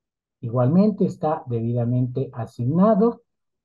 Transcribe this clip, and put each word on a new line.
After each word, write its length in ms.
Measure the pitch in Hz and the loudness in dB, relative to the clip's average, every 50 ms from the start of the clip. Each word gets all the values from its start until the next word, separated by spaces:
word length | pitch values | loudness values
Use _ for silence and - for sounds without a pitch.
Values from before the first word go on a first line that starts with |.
| _ _ _ _ _ _ _ _ | _ _ _ _ _ _ _ _
igualmente 640 | - 117 110 127 123 127 156 180 202 220 208 - 202 | -10 -6 -2 0 2 4 4 4 4 4 2 0 -2
está 400 | 147 - - - 156 160 160 - | -2 -2 -4 -4 -4 -4 -4 -6
debidamente 840 | - 120 117 113 117 120 120 120 120 123 123 127 123 123 131 135 131 - | -6 -6 -4 -4 -2 -2 -2 -2 0 0 0 -2 -2 -2 -6 -6 -6 -8
asignado, 880 | 123 113 - - - 120 123 151 170 190 220 220 190 - 240 233 - _ _ _ _ _ _ _ _ _ | -10 -12 -12 -8 -6 -4 -2 2 2 4 4 4 4 2 0 0 -4 _ _ _ _ _ _ _ _ _